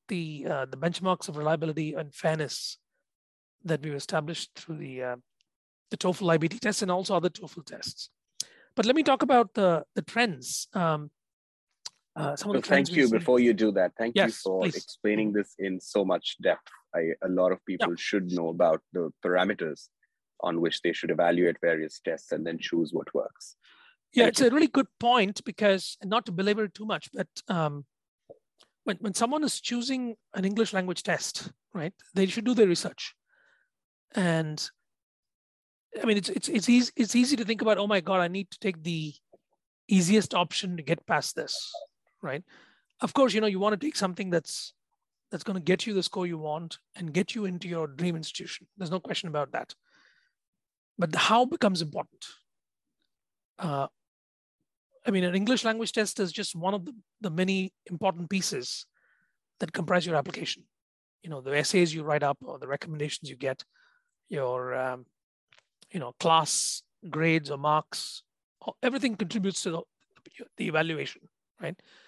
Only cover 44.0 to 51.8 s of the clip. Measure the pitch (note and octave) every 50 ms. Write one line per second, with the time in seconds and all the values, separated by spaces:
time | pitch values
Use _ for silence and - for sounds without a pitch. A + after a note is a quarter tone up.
44 | G3+ F#3 F3+ - G3 F#3 F3 E3 - - - - - - - _ _ _ _ _
45 | _ _ _ _ _ _ - D#3+ - - F#3+ F#3 D3+ E3+ F#3 F#3 - A#3 G3+ F#3+
46 | E3+ - - G3+ F3+ F3 E3+ D#3+ D#3 D3+ D3+ E3 E3+ D#3+ - - _ _ - -
47 | F3+ D#3 C#3+ F#3 G3+ - - A#3 G#3 F#3 F3+ F3 - F3 F3 E3 D#3+ D3 C3+ C#3
48 | E3+ F3+ E3+ D#3+ D#3 - - - - - - - - _ _ - F#3 D3+ F3 F3+
49 | - - G#3 - - E3+ D3 D3 C#3+ - - - A#2 - - _ _ _ _ _
50 | _ _ _ _ _ _ _ _ _ _ _ _ _ _ _ _ _ _ _ -
51 | F3 D#3+ D#3 - - - A3 A#3 B3+ C4 E4 - A#3 G3+ F#3 D#3+